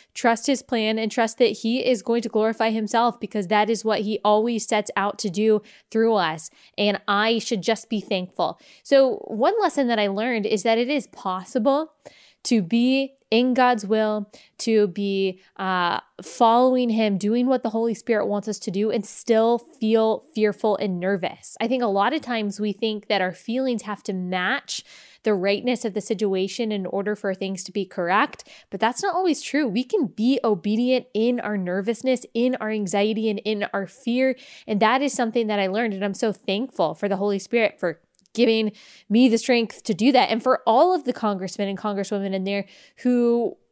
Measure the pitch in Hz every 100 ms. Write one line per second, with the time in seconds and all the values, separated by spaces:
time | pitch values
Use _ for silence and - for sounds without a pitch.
0 | _ - 233 226 - 254 - 233 220 220
1 | 220 247 226 - 240 214 226 254 - 240
2 | - 233 226 214 220 220 226 220 214 226
3 | 233 233 208 214 180 208 208 220 220 214
4 | 208 214 208 214 233 226 - 214 208 -
5 | 202 - 208 175 220 214 - - _ 220
6 | 226 214 165 156 - _ _ - 208 202
7 | - 202 220 233 - 214 202 220 - 214
8 | - 190 180 - 170 170 _ - - 277
9 | 269 - - 214 294 440 370 285 247 226
10 | 208 196 240 233 190 214 233 226 240 294
11 | - - 190 185 185 254 240 277 320 _
12 | - - - _ - 233 170 233 247 269
13 | 269 _ - 220 254 247 247 240 196 220
14 | 214 214 202 - - - - 220 208 175
15 | 202 196 190 185 _ - 190 185 175 -
16 | - - - - 233 233 254 254 240 220
17 | 214 190 208 233 247 254 233 226 233 208
18 | - 220 202 202 208 208 - 190 220 226
19 | - - - 220 226 233 - - 220 220
20 | 220 214 - - 214 202 220 208 202 175
21 | 185 196 170 - - - 226 254 233 196
22 | 214 302 247 233 208 196 208 190 220 208
23 | - 202 185 175 - 240 262 233 214 202
24 | - 190 180 185 185 277 - - - -
25 | - _ 220 202 196 202 247 247 226 202
26 | - 208 208 190 196 - 220 208 185 196
27 | 202 208 202 185 190 190 - 208 190 -
28 | 175 196 285 - - - - 185 220 247
29 | 392 339 370 294 - 285 269 196 254 403
30 | 240 - 233 269 226 196 208 220 247 254
31 | - 208 226 247 - 208 180 185 196 220
32 | 254 247 - 233 247 254 214 220 190 202
33 | 214 220 220 202 208 214 202 202 185 -
34 | - 240 262 254 - - - 208 220 262
35 | 277 - 233 233 214 208 190 202 233 190
36 | 202 196 226 190 - 196 262 - 160 165
37 | 202 185 208 202 - 233 220 - 175 156
38 | _ _ _ - 226 220 214 208 - -
39 | - 214 254 220 - 240 226 - - 185
40 | 240 247 202 220 254 254 - 226 349 370
41 | 254 233 214 190 185 - 202 190 214 202
42 | 196 208 196 190 190 202 196 - - _
43 | 247 247 240 233 226 - _